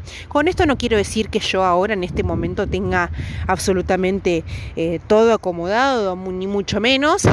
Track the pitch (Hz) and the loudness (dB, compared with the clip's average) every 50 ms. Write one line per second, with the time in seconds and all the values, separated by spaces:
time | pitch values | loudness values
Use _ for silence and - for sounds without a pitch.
0 | - - - - - - - 294 294 359 359 - 370 294 254 - 247 233 226 208 | -14 -14 -14 -14 -8 -2 0 2 2 2 2 2 2 2 2 0 0 2 2 2
1 | 196 - - 220 220 202 - 214 - - - 185 190 185 175 180 185 214 220 190 | 0 0 0 -2 -2 0 -2 -2 -2 0 0 2 2 4 4 4 2 0 0 -2
2 | 175 175 - 185 190 180 170 165 165 170 180 - 202 - - 185 202 180 185 180 | -4 -4 -2 -2 -2 -2 -2 -2 -2 -2 -2 -2 -2 -2 -2 -2 -2 0 0 0
3 | 175 170 - - - - - - - - 190 180 - - 185 185 175 - 185 185 | 0 -2 -4 -6 -8 -6 -6 -4 -2 -2 -2 0 0 0 0 0 0 0 0 0
4 | 185 185 196 190 180 190 175 160 165 - - - - - - - 165 165 175 160 | 0 0 0 0 0 0 0 0 -2 -6 -8 -10 -10 -8 -6 -4 -2 -2 -2 -4
5 | - - 214 214 226 233 220 202 - 185 175 170 170 180 202 233 262 277 269 233 | 0 2 4 6 6 6 4 2 0 -2 -4 -4 -2 -2 0 2 2 2 2 0
6 | 208 190 180 180 185 190 185 185 190 196 202 202 196 - - 208 208 247 269 262 | 0 -2 -4 -4 -6 -6 -6 -4 -4 -2 -2 -2 -2 -2 -2 0 2 2 2 2
7 | 285 302 349 403 - - | 2 2 2 2 4 4